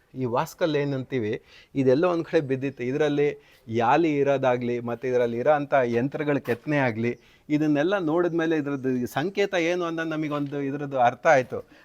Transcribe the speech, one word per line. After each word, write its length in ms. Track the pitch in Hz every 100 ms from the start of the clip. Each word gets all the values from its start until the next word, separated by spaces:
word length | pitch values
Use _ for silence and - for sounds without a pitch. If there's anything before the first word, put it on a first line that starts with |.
| _ 131
ಈ 80 | 123
ವಾಸ್ಕಲ್ 500 | 123 160 - 175 143
ಏನಂತೀವಿ, 680 | 143 135 127 131 107 151 - - - 135
ಇದೆಲ್ಲೋ 340 | 131 135 180
ಒಂದ್ 160 | 170 160
ಕಡೆ 160 | 165
ಬಿದ್ದಿತ್ತು. 420 | 135 135 139 127
ಇದರಲ್ಲಿ 760 | 123 147 151 143 147 143 - _ -
ಯಾಲಿ 500 | 113 113 156 170 143
ಇರೋದಾಗ್ಲಿ, 600 | 139 135 131 123 120 120
ಮತ್ತೆ 300 | 117 117 131
ಇದರಲ್ಲಿ 280 | 123 120 117
ಇರೋ 140 | 139
ಅಂಥ 220 | 151 139 143
ಯಂತ್ರಗಳ 540 | 123 117 135 - 147 139
ಕೆತ್ತನೆ 400 | 123 113 151 147
ಆಗ್ಲಿ, 420 | 127 110 117 117 _ _ -
ಇದನ್ನೆಲ್ಲ 480 | 151 156 147 165 202
ನೋಡಿದ್ಮೇಲೆ 600 | 156 170 175 170 165 156
ಇದ್ರದ್ದು 500 | 143 139 127 127 120
ಸಂಕೇತ 460 | 135 175 202 196
ಏನು 320 | 185 165 180 170
ಅನ್ನೋದು 240 | 165 160
ನಮಗೊಂದು 520 | 156 156 147 143 143
ಇದ್ರದ್ದು 380 | 139 139 143 135
ಅರ್ಥ 280 | 123 123 165
ಆಯ್ತು. 400 | 143 123 107 - -